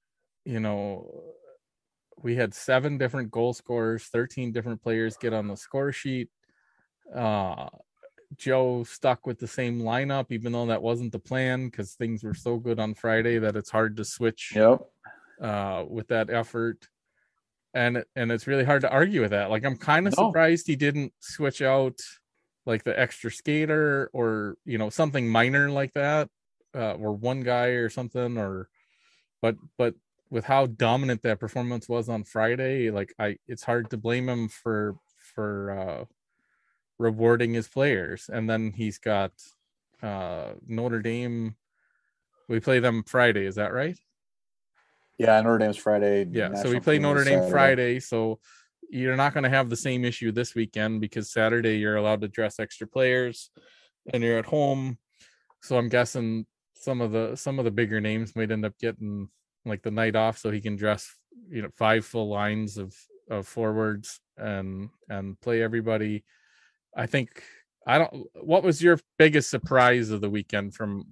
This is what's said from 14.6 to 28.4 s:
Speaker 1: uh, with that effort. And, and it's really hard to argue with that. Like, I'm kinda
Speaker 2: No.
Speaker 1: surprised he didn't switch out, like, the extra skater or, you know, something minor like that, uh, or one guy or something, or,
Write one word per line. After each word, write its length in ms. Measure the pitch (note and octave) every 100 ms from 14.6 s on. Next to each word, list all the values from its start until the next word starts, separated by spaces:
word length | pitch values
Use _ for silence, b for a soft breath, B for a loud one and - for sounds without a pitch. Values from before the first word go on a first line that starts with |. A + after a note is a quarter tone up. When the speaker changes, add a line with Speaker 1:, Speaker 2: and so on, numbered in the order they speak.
| A2 B2+ - _ B B B -
Speaker 1:
uh, 440 | A2 G#2 G2 F2+ E2+
with 200 | A2+ G#2+
that 220 | A#2 G#2+
effort. 580 | A#2 A2+ A#2+ A#2 A2+ - _ _ _ _ _ _ _ _
And, 300 | C3 A#2+ A#2+ - -
and 160 | A#2
it's 140 | A#2 -
really 180 | C#3 B2+
hard 160 | C#3+
to 100 | B2+
argue 300 | C3+ F#3 G3
with 100 | G#2+
that. 180 | G2+ G2+
Like, 160 | A2 C3+
I'm 120 | A#2+
kinda 340 | - D#3 G3
Speaker 2:
No. 160 | F3 G#3+
Speaker 1:
surprised 400 | D#3+ E3 E3+ -
he 80 | C#3
didn't 380 | C#3+ C#3+ C3+ _
switch 420 | - - D3 -
out, 380 | C3+ C3+ C3 B2+ - - _ _ _ _ -
like, 180 | A2
the 140 | B2 -
extra 340 | B2 - A#2
skater 800 | - - D3+ D3+ D#3 D3+ C#3 C3+
or, 440 | C3 A2+ A2 G#2 -
you 140 | - A2+
know, 120 | G#2+
something 380 | - D#3+ C#3 A#2
minor 440 | A2+ A#2+ C#3+ C#3+
like 220 | C#3 C3+
that, 360 | C#3+ C#3+ D3+ D3 _ _ _ _ C#3
uh, 180 | A2
or 200 | F#2 G#2+
one 280 | G#2 A#2+ C3+
guy 260 | B2 A#2+ B2
or 200 | B2 A2+
something, 480 | - B2 B2 A#2+
or, 320 | A#2